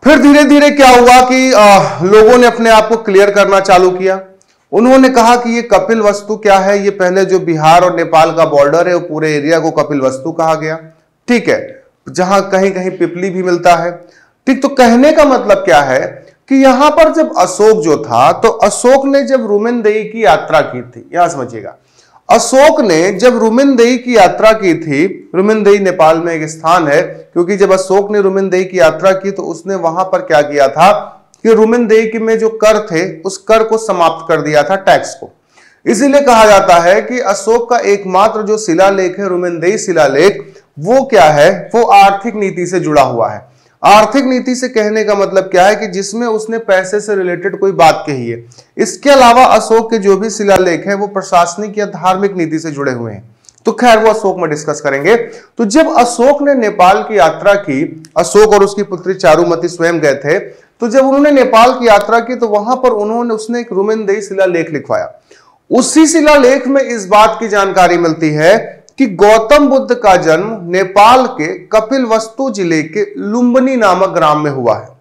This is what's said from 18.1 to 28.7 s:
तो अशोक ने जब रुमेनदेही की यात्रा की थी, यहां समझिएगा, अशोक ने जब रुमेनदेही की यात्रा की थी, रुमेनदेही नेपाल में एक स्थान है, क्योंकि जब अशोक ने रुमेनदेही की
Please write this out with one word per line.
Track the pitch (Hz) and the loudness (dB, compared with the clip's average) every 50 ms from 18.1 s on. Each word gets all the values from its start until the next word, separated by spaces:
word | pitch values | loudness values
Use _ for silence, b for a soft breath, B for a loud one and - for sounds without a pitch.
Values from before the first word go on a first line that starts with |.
| 120 113 131 151 | 0 2 2 2
तो | 170 165 - 226 | 2 2 0 -2
अशोक | - - - 208 202 - - 247 262 269 269 | 0 2 -2 -2 -2 0 2 2 2 2 2
ने | 277 277 277 277 | 0 0 0 0
जब | 226 269 262 226 214 | 0 -2 -2 -2 0
रुमेनदेही | 208 208 214 233 240 240 220 214 214 214 214 | -2 -2 -2 -2 -4 -2 -2 -2 -2 -2 -4
की | - 220 226 226 | -8 -8 -2 2
यात्रा | 196 160 156 - - 156 156 | 2 2 2 0 -2 -2 -2
की | 135 - - 123 | -2 -2 -6 -12
थी, | 120 - - 120 - _ - | -14 -14 -20 -20 -20 _ -2
यहां | - - 170 | -2 -2 -2
समझिएगा, | - 139 123 107 - 110 101 - - _ b b b b b b b b b _ | -2 -6 -10 -10 -12 -14 -16 -16 -18 _ b b b b b b b b b _
अशोक | - 233 233 - - 262 285 311 320 311 | 0 0 2 2 2 4 6 6 4 2
ने | 277 208 170 156 165 190 | 0 0 2 0 0 0
जब | 202 180 208 254 247 233 | -2 2 2 2 2 2
रुमेनदेही | 220 220 214 240 285 285 269 233 233 240 254 247 | 0 2 2 2 2 2 4 4 2 2 2 -2
की | 240 240 247 220 | -4 -2 2 4
यात्रा | 190 - - - 202 220 | 4 4 2 2 2 2
की | 220 - 196 185 160 | 2 2 0 -2 -2
थी, | 151 - 156 143 135 160 196 185 - - - - | -2 -4 -6 -4 -2 -2 -4 -4 -10 -18 -8 -4
रुमेनदेही | 170 190 208 220 220 208 202 202 208 | -2 0 0 0 0 2 2 2 2
नेपाल | 196 190 175 - 160 156 165 165 | 2 -2 -2 0 2 2 2 0
में | 165 170 165 | -2 -6 -6
एक | 160 156 151 | -6 -8 -10
स्थान | 156 - - 160 170 180 165 147 | -12 -8 -2 0 0 0 0 0
है, | 143 135 | 0 0
क्योंकि | - - - - - _ _ - 175 170 208 190 | -2 -4 -8 -16 -20 _ _ -4 -2 -2 0 0
जब | 202 190 | 2 2
अशोक | 190 185 185 - 185 196 202 202 | 2 0 0 0 -2 -2 -2 -2
ने | 214 208 | -2 -2
रुमेनदेही | 196 196 190 196 196 190 185 185 190 | -2 0 -2 -2 -4 -2 -2 -2 -4
की | 185 | -4